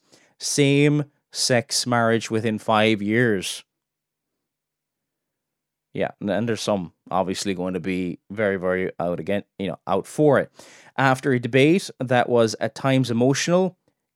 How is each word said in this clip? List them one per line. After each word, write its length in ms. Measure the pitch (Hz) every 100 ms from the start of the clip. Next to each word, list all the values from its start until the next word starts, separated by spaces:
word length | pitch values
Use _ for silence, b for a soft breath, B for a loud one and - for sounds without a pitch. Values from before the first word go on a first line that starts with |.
| b b b b
same-sex 1500 | - - 139 143 147 147 143 _ _ - - 123 - - 123
marriage 420 | 120 113 113 -
within 300 | 113 113 107
five 420 | - 107 110 104
years." 640 | 101 113 120 98 - - - _ _ _ _ _ _ _ _ _ _ _ _ _ _ _ _ _ _ _ _ _ _ -
Yeah, 160 | 90 -
and, 100 | 101
and 180 | 95 117
there's 140 | 107
some 320 | - 101 82 - -
obviously 460 | 90 90 95 101 90
going 180 | 92
to 60 | 92
be 400 | 92 92 90 - _
very, 280 | 101 104 98
very 340 | 92 92 92 -
out 200 | 85 85
again, 260 | 82 101 - -
you 120 | 95
know, 100 | - -
out 180 | 95 -
for 320 | - 151 113
it. 140 | 73 B B B B -
After 380 | 135 131 147
a 60 | 123
debate 500 | 120 131 147 190 - -
that 300 | 127 123 -
was 260 | 120 113 -
at 160 | 113 -
times 340 | 135 131 123
emotional, 680 | 117 127 139 - 180 185 - _ _ _